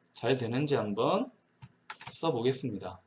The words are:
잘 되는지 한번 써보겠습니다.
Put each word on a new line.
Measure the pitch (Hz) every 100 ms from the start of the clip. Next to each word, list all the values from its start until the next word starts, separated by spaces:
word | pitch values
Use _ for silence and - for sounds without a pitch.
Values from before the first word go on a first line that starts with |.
| _
잘 | - 117 131
되는지 | 113 123 147 123
한번 | 104 104 139 196 269 - _ _ - _ - - -
써보겠습니다. | - - 117 123 135 139 98 92 95